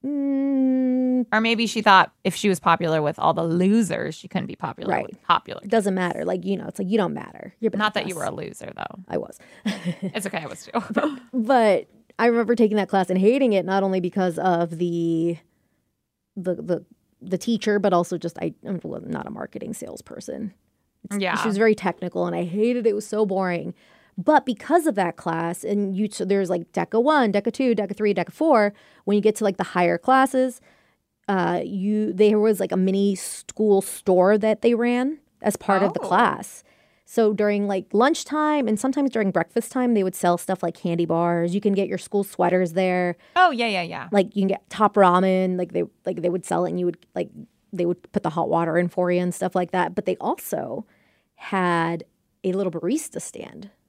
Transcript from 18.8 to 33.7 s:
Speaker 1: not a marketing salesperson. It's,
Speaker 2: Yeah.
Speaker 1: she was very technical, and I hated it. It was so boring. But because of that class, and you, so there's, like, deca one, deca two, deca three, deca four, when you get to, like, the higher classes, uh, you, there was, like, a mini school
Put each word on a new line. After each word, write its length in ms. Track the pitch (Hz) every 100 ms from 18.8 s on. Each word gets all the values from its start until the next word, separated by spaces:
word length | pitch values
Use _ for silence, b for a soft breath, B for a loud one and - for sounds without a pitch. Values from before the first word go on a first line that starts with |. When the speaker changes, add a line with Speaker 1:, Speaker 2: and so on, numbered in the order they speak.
| - - -
Speaker 1:
not 220 | - -
a 40 |
marketing 420 | - - - -
salesperson. 800 | 220 - - - - - - 214 - _ _ _ _ -
It's, 120 | 202
Speaker 2:
Yeah. 180 | 185 165
Speaker 1:
she 120 | 220
was 100 | 196
very 180 | 220 214
technical, 500 | 185 170 180 180 175
and 100 | 170
I 80 |
hated 420 | 175 185 226 247 226
it. 40 |
It 40 | 208
was 120 | 208
so 180 | 208 214
boring. 480 | 190 190 175 160 - b b b -
But 280 | 185 302 294
because 420 | 214 - 339 311
of 80 | 202
that 200 | 175 -
class, 480 | - 165 170 175
and 320 | - 202 202 190
you, 140 | 208
so 140 | - 185
there's, 240 | 196 185
like, 220 | 180 165
deca 280 | - 170 220
one, 300 | 247 311 233
deca 200 | 202 202
two, 200 | - 262 226
deca 200 | 202 196
three, 180 | 208
deca 180 | 202 175
four, 420 | - 320 247 208 202 b b -
when 100 | 208
you 60 |
get 140 | 208 214
to, 60 | 214
like, 120 | 190
the 60 |
higher 340 | 180 180 175 170
classes, 640 | - 262 262 262 254 240 b b b b b _ -
uh, 320 | 190 170 175
you, 480 | - 202 196 214 214
there 240 | 185 208 214
was, 200 | 220 202
like, 120 | 190
a 40 | 185
mini 380 | 185 196 202 185
school 680 | - - - - 214